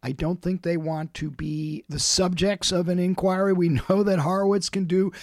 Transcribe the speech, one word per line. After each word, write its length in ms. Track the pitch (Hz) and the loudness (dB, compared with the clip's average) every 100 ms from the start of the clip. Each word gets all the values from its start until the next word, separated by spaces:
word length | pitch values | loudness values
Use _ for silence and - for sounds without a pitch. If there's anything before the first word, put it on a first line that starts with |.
I 100 | 127 | -10
don't 280 | 135 160 180 | -4 -4 -2
think 220 | 180 185 | -4 -2
they 140 | 175 170 | -2 -2
want 360 | 156 160 160 - | -2 -6 -8 -8
to 140 | 156 | -8
be 540 | 135 151 151 156 151 - | -6 -6 -4 -6 -8 -8
the 120 | 147 | -4
subjects 720 | - - 190 180 190 202 - | 0 2 0 2 0 0 0
of 180 | 185 175 | 0 0
an 80 | 180 | 0
inquiry. 560 | 180 185 190 185 196 | 0 2 0 2 2
We 160 | 185 170 | 4 4
know 320 | 139 - 190 | 2 2 2
that 180 | 202 185 | 4 2
Horowitz 500 | 147 190 196 202 - | 2 2 2 2 0
can 160 | 196 185 | -2 0
do 260 | 180 190 - | 2 0 -2